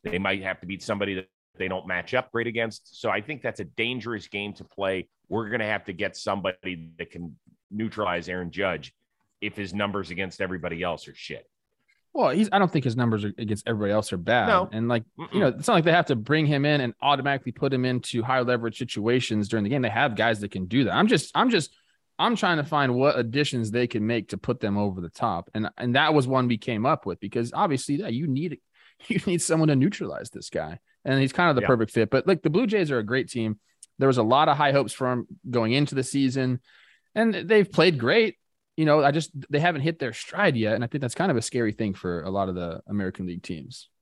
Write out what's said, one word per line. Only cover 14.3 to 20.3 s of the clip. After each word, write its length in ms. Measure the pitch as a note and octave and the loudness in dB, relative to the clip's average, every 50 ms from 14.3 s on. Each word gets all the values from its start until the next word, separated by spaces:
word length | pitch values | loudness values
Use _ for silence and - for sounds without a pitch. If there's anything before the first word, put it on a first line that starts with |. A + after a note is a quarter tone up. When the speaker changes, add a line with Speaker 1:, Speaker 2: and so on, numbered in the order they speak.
| A#2 B2 G#2+ | 2 4 4
Speaker 1:
No. 220 | G#2+ G3+ F3+ F#3 - | 4 4 2 2 0
Speaker 2:
And, 180 | G#2+ A2 A#2 A#2 | -4 -4 -2 0
like, 140 | A#2+ A#2 A2 _ _ | 0 -2 -2 _ _
Speaker 1:
Mm-mm. 160 | - D#3+ - - | -16 -14 -4 0
Speaker 2:
you 60 | G3 | 2
know, 80 | F#3+ | 2
it's 200 | C3 A#2+ B2 D3 | 2 0 0 0
not 80 | - A3+ | 2 4
like 100 | F3 D#3 | 4 4
they 80 | E3+ D#3+ | 6 4
have 140 | F3 E3+ | 4 4
to 80 | - C#3+ | 2 -2
bring 300 | A2 G#2+ - D3+ D#3 D#3 | -2 0 0 2 2 2
him 200 | C#3+ D3+ C#3 C#3 | 2 2 2 2
in 160 | D3 D3+ C#3+ | 2 2 2
and 120 | B2+ A#2+ - _ | 0 -2 -4 _
automatically 520 | - C#3 C#3+ C3+ C3 C#3 C#3 C3 - B2+ A#2 | 2 2 2 2 2 -2 -2 -2 -4 -8 -4
put 200 | - D3 C#3 C3+ | -2 -2 0 2
him 120 | B2+ B2+ | 2 0
into 360 | B2+ B2+ B2 - - - A#2+ | 0 0 -2 -4 -2 -2 -2
high 200 | A2 B2 C3 C3 | 0 2 2 2
leverage 360 | B2 A#2+ B2 A#2 A#2 A2+ G#2+ | 2 2 2 0 0 -4 -4
situations 680 | - C3 A#2 - G#2+ G#2 A#2 B2 B2+ A#2+ - A2+ G#2+ G#2 | -6 -8 -8 -6 -2 0 2 2 2 2 0 0 -2 0
during 160 | G2 - A2+ G2+ | 0 0 0 0
the 60 | G2+ | 0
game. 120 | C#3 C#3+ | 0 0
They 80 | B2 A2 | 0 0
have 260 | G2+ A#2 C#3 C#3+ A2 | 2 2 0 0 2
guys 240 | G#2 A2 A#2 | 2 2 2